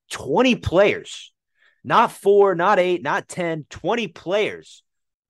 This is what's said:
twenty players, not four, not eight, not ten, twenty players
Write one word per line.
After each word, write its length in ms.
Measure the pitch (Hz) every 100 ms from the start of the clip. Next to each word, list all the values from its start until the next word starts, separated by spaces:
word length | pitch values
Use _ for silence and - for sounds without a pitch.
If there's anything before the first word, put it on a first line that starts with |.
| -
twenty 460 | - 127 170 254
players, 800 | 226 - 170 202 92 - - - _ _ _ _ _
not 300 | 120 180 233
four, 420 | - 196 202 196
not 240 | 170 180 202
eight, 240 | 180 180
not 240 | 135 185 -
ten, 400 | - 170 160 -
twenty 380 | - 165 240 208
players 760 | - 160 202 175 85 - - _ _ _ _